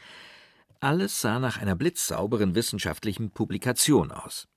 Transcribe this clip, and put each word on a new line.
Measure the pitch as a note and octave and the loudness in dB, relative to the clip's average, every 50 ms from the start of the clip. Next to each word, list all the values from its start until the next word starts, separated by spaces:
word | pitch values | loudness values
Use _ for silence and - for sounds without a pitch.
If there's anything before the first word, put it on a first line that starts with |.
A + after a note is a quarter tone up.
| - - - - - - - - - - _ _ _ _ _ _ | -20 -20 -20 -20 -20 -20 -20 -20 -20 -20 _ _ _ _ _ _
Alles | C#3+ C#3 D#3 F#3 G3 G3 - - | 0 2 2 2 0 -2 -2 -2
sah | - G#2+ A2+ B2+ | -2 0 0 0
nach | C3 A#2 - | -2 -2 -4
einer | - G#2+ G2 F#2 | -2 0 0 0
blitzsauberen | E2 D3 F3 - - - - - D#2+ G2 G#2+ A#2+ G#2 G2+ F#2 E2+ | 2 0 -2 -2 -2 -4 -4 -2 -2 -2 0 2 2 2 2 2
wissenschaftlichen | A#2 A#2 - G#2+ F#2+ - E2 D2 - - G#2+ F#2 - A2 G2 | 2 0 0 -2 -4 -4 -4 -4 -4 -4 -4 -4 -4 -6 -6
Publikation | - - A2 - F#2+ F#3 - B2+ A#2 - - D#3 C#3+ G2 D2 B1 - | -4 -4 -4 -2 -4 -2 -2 -2 0 2 4 6 6 6 6 2 -2
aus. | - - - - - - _ _ | -10 -12 -12 -12 -14 -14 _ _